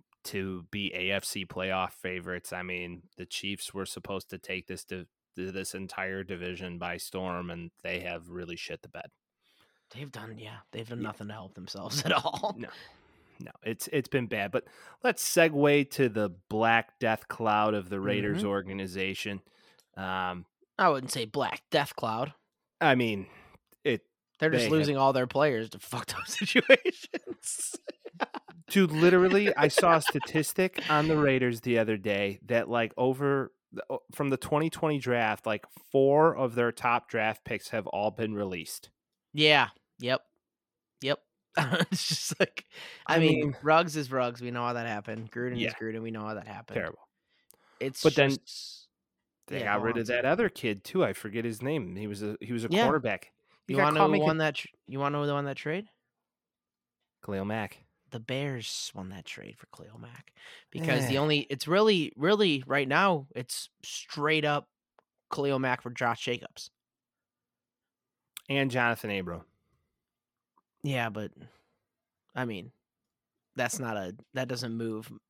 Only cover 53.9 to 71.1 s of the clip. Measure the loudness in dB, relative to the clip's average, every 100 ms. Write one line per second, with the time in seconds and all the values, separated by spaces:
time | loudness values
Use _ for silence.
53.9 | 6 4 4 4 2 0 -2 -10 _ -10
54.9 | -4 -2 0 -2 -2 -4 -6 -6 -6 -8
55.9 | _ _ _ _ _ _ _ _ _ _
56.9 | _ _ _ -8 -4 -4 -4 -6 -12 _
57.9 | _ -16 -12 -6 -6 -4 -6 -8 -8 -10
58.9 | -10 -12 -14 -14 -14 -16 -18 -20 -20 -20
59.9 | -18 -20 -20 -20 _ -20 -20 _ -4 0
60.9 | 2 2 2 4 2 0 -6 0 4 6
61.9 | 4 0 0 2 4 4 2 0 0 2
62.9 | 4 4 2 -4 -10 -8 -8 -10 _ -14
63.9 | -12 -10 -2 2 2 2 0 -4 _ _
64.9 | _ _ _ -10 -2 0 2 2 0 -4
65.9 | -2 -2 0 -4 -6 -8 -16 -18 _ _
66.9 | _ _ _ _ _ _ _ _ _ _
67.9 | _ _ _ _ -16 -2 0 0 2 2
68.9 | 0 -2 -4 -4 -10 -14 _ _ _ _
69.9 | _ _ _ _ _ _ _ _ _ -4
70.9 | -2 -2